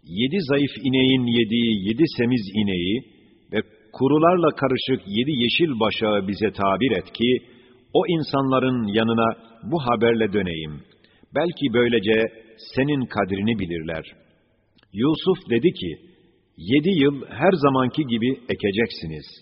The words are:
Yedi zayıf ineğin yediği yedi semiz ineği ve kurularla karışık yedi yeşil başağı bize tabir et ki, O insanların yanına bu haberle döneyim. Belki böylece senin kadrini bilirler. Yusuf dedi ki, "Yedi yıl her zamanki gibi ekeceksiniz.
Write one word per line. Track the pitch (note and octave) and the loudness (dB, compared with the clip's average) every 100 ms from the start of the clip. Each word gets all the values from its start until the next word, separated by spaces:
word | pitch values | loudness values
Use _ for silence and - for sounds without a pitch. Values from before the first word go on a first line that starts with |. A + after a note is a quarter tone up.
Yedi | - F2 C3 F#3+ | -10 -4 -2 -2
zayıf | C#3 C#3+ C#3 - | 0 0 0 -2
ineğin | C3 C3 C3 C3 A#2+ A#2 | -2 2 4 2 2 2
yediği | A2 A#2 A#2 G#2+ F#2+ | 2 0 0 0 -2
yedi | A#2 E3 - | 0 0 2
semiz | A#2+ B2 F#2+ G2+ | 0 0 -2 -2
ineği | G#2 F2+ F2+ A2+ - - _ _ _ | 0 0 -2 -4 -6 -20 _ _ _
ve | G#2 - - _ | -6 -6 -16 _
kurularla | - B2+ D3+ E3 F3+ D#3+ - | -2 2 4 4 4 2 0
karışık | C3+ B2+ - C3 F#2+ | -2 -2 -2 -4 -2
yedi | G2+ C3 | -2 0
yeşil | C#3 A#2+ - E3+ A#2+ | 0 0 2 0 2
başağı | A2 - G#2+ G#2 F#2+ | 0 0 0 0 -2
bize | F#2+ G#2+ | -2 -2
tabir | - G2 F#2+ B2+ | 0 0 2 0
et | F#2+ - | -2 -4
ki, | - A#2+ B2 - - - - _ | -2 0 0 -4 -20 -20 -20 _
O | D3+ F#3 | -2 0
insanların | E3 D3 C#3 C3+ C3 C3 B2+ G#2+ | -2 -2 -2 0 0 0 -2 0
yanına | G#2+ A2+ A#2 A2+ A2 - - | 0 2 2 0 -2 -16 -16
bu | F#2 E3 | -6 -4
haberle | B2+ A#2 A#2 A#2 A2 | -2 2 2 2 0
döneyim. | G2+ F#2 E2 D#2 D2 - _ _ _ _ C#3+ | 0 -2 -4 -8 -12 -18 _ _ _ _ -4
Belki | E3+ - C#3+ | -4 -2 0
böylece | A2+ A#2+ A#2 G2 A2 A2 - - - - - | 2 4 2 2 2 0 -4 -20 -20 -8 -2
senin | C#3 D3 A#2+ | 0 0 -2
kadrini | G#2+ G2 G2 G#2 A2+ | -2 -2 0 -2 -2
bilirler. | F2+ E2+ D#2+ D#2+ D#2 - _ _ _ _ _ _ _ | -4 -6 -6 -8 -10 -20 _ _ _ _ _ _ _
Yusuf | F#2+ C3+ D3+ F#3 F#3 - | -2 0 0 0 -2 0
dedi | A#2 D#3 | 2 2
ki, | F#3 F2+ D2 - _ _ _ _ - | 0 -10 -10 -18 _ _ _ _ -16
"Yedi | E2 C#3 D#3 F#3 | 0 2 4 4
yıl | C#3 C#3 - | 2 0 -10
her | G2 E3+ | -2 0
zamanki | F#3+ C#3 C3 B2+ - | 2 2 2 0 -2
gibi | C#3+ A#2 A#2+ | -2 0 0
ekeceksiniz. | C3 - G2 G#2 G2 A#2 - E2 D2+ - - | -2 -6 -2 -2 0 -2 -4 -10 -10 -14 -20